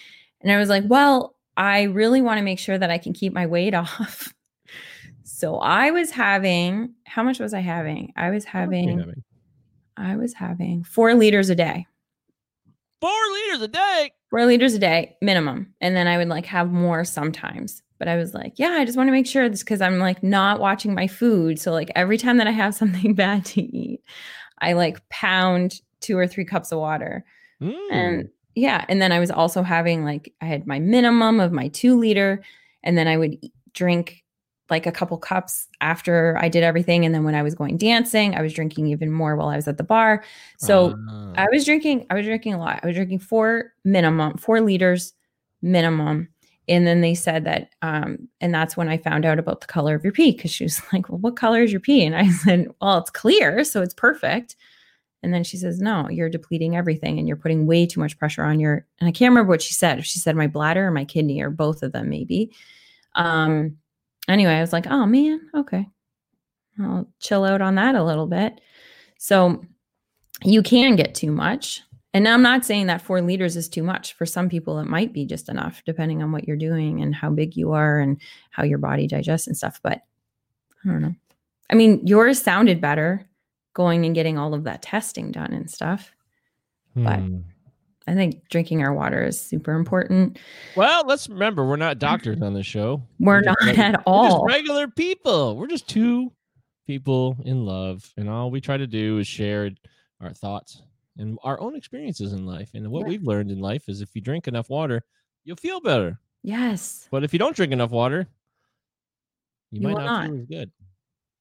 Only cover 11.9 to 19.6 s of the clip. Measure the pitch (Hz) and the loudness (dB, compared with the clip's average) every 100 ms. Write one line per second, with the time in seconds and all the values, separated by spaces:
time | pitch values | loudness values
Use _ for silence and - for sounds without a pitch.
11.9 | _ _ _ _ _ _ _ _ _ _ | _ _ _ _ _ _ _ _ _ _
12.9 | - 330 427 427 392 427 311 214 302 392 | -6 -4 0 -2 -2 -4 -4 -4 -2 0
13.9 | 349 285 _ - 226 240 240 254 214 190 | 0 -2 _ -6 2 6 6 4 2 2
14.9 | 165 160 - 202 185 151 - 190 - 180 | 2 -2 -4 0 2 0 -4 -10 -4 -2
15.9 | 185 175 175 170 160 175 185 175 175 175 | 2 2 2 0 -4 -4 -2 0 0 0
16.9 | 165 170 - 151 - - - 202 - _ | 0 -4 -4 -6 -6 -10 -10 -12 -14 _
17.9 | - 165 170 165 - - - 320 339 240 | -8 -4 -2 -2 -8 -10 -4 -2 0 0
18.9 | 247 262 262 262 269 240 196 | 2 2 4 2 2 0 0